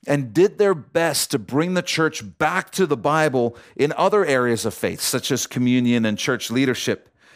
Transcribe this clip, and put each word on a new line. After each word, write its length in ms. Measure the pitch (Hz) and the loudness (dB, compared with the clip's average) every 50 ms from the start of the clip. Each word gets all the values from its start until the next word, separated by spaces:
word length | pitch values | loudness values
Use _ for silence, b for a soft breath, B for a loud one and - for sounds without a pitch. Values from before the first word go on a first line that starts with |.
| B | B
and 280 | - 143 143 135 117 101 | -2 -2 -2 -2 0 2
did 240 | 165 185 208 156 - | 4 4 4 4 2
their 160 | 208 196 190 | 2 2 2
best 560 | 151 - - - 165 170 160 139 - - - | 0 -4 -4 -2 0 0 0 0 -2 -2 -2
to 80 | - 127 | -4 -4
bring 360 | 101 - 120 143 165 180 185 | -4 -2 -2 -2 0 0 -2
the 80 | 175 | -2
church 560 | 170 - - - 160 156 156 - 113 98 - - | -2 -2 -2 0 0 0 -2 -4 -10 -14 -6 -2
back 340 | 156 156 151 143 - - | -2 -2 -2 -2 -6 -4
to 140 | - - 190 | -2 -2 0
the 100 | 156 147 | 0 0
Bible 600 | 117 - 139 151 160 156 151 131 127 120 117 117 B B B B | 0 0 0 2 2 2 2 2 0 0 0 -2 B B B B
in 180 | - 135 151 156 | -2 0 0 2
other 280 | - 165 196 214 208 185 | 0 2 2 4 2 2
areas 420 | 151 135 127 123 120 117 104 - | 2 2 2 2 2 0 0 -2
of 80 | 110 - | -4 -4
faith, 260 | - - 92 - - | -2 -4 -4 -4 -4
such 300 | - - - 127 - - | -4 -4 -4 -4 -2 -2
as 160 | 135 120 - | -2 -4 -4
communion 580 | - - 127 123 123 127 127 123 120 120 120 113 | -4 -2 0 2 2 2 2 2 2 2 2 2
and 140 | 110 107 101 | 0 -2 -2
church 320 | - 147 127 113 - - | -2 -2 -2 -4 -4 -4
leadership, 580 | 113 131 135 127 123 - - - 101 - - _ b b b b b | -2 0 0 0 0 -2 -2 -4 -4 -6 -8 _ b b b b b